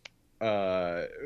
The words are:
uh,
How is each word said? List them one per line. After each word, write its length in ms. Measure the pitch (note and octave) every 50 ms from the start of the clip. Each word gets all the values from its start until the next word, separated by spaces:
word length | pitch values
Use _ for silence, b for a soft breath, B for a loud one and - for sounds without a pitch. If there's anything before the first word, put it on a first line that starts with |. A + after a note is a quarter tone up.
| - - _ _ _ _ _ -
uh, 600 | A2+ A2 G#2 G2+ G2 F#2+ F#2 F#2 F2 F2 E2+ F2 D#2+ - - - C#3